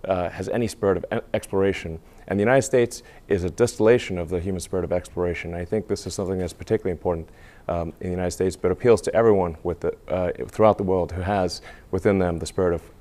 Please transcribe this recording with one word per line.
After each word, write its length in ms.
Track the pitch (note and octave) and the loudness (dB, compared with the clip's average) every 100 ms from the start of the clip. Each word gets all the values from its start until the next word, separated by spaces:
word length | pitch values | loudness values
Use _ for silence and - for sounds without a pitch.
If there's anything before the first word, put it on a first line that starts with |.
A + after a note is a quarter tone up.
uh, 260 | - F#2 F2 | 0 0 0
has 200 | - F#2+ | -4 -4
any 180 | A#2 A2+ | -2 -2
spirit 300 | - G2+ F2+ | 0 2 2
of 80 | - | 0
e-, 120 | A2 - | -6 -2
exploration. 640 | A2 - G2 G2 F#2+ E2 E2 - - - | -6 -2 0 2 0 -6 -12 -14 -20 -4
And 120 | G2 | 0
the 40 | |
United 180 | G#2 C3+ | 4 4
States 420 | A#2 B2+ A#2+ - - - - | 4 2 2 -2 -16 -20 -2
is 160 | G2 | -2
a 60 | F2+ | -2
distillation 680 | D#2+ A#2+ - G#2+ B2 - F2+ | 0 -2 4 4 4 2 -6
of 120 | E2 | -4
the 100 | F2+ | -4
human 220 | F2+ F#2 | -4 -6
spirit 240 | - F#2 F2 | -4 -4 -2
of 80 | |
exploration. 600 | F2+ - - F2 E2+ F2 | -2 -4 -4 -2 -2 -6
I 120 | E2+ F2 | -8 -4
think 220 | G#2+ G2+ | -4 -2
this 200 | G2 - | -6 -6
is 60 | |
something 240 | F2+ F#2 F#2+ | -6 -4 -2
that's 160 | F2 | -4
particularly 380 | - - A2 F#2+ | -8 -2 -2 0
important, 360 | E2+ F#2 E2 D#2+ - - - - | -4 -2 -4 -6 -18 -20 -14 -4
um, 260 | E2+ E2 - | -4 -4 -6
in 80 | F#2 | -6
the 40 | |
United 200 | F2+ F2+ | -2 -4
States, 240 | - F#2 F2+ | 0 -2 0
but 160 | F2+ | -2
appeals 300 | F2+ B2 G#2+ | 2 4 4
to 120 | - | 4
everyone 440 | - A#2 G2 F2+ D#2+ | 4 4 4 2 -4
with 180 | E2+ E2+ | -6 -4
the, 160 | E2+ - - | -4 -6 -4
uh, 240 | F#2 F2+ - - | -2 -2 -4 -10
throughout 300 | - G#2+ G2+ | 4 4 4
the 60 | |
world 280 | G2 F#2 E2+ | 2 0 0
who 100 | E2 | -4
has 400 | F#2 G2+ F2+ - - - - | -2 0 0 -4 -14 -20 -8
within 300 | F#2+ G#2+ G2 | 0 2 2
them 200 | F2+ E2+ | 2 -2
the 60 | D#2+ | -6
spirit 280 | - F#2 | 0 0
of 80 | E2+ - - | 0 -6 -20